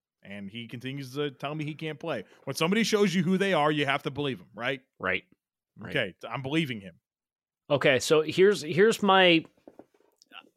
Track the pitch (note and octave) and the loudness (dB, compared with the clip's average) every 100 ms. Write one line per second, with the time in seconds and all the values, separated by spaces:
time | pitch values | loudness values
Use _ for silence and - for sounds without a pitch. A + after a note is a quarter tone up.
0 | _ _ F#2+ G2+ G2 A#2 A#2 A#2+ B2+ C#3+ | _ _ -18 -14 -14 -14 -14 -12 -12 -12
1 | B2+ C#3 D3 B2+ C#3+ D#3 D3 D3 D#3 D3 | -10 -6 -8 -8 -10 -8 -10 -10 -12 -10
2 | E3 A#2+ - _ - F3+ E3+ A3 G#3+ G#3 | -8 -8 -10 _ -10 -2 0 2 2 2
3 | G#3 F3+ D#3+ F#3 G3 D#3+ D3+ D3+ C#3 C#3 | 2 2 2 2 2 2 2 2 0 -2
4 | D3+ C3+ C#3+ A2 - - B2 C#3 _ - | -4 -6 -6 -8 -12 -6 -4 -6 _ -6
5 | F#2 F#2 - _ _ _ _ - F2+ B2+ | -2 -2 -6 _ _ _ _ -18 -6 -4
6 | G2+ - - B2 C3+ D#3+ D3 A2 F#2+ E2+ | -4 -8 -12 -8 -4 -2 -2 -6 -14 -20
7 | _ _ _ _ _ _ - C#3 D#3 B2 | _ _ _ _ _ _ -2 0 2 2
8 | - D#3 D#3 F3 G3 F3 D3+ E3 A3 - | 2 2 2 4 4 4 0 2 4 4
9 | G3+ F#3+ F3+ E3 - _ - - - _ | 4 6 6 4 0 _ -20 -20 -20 _
10 | _ _ _ - - | _ _ _ -20 -20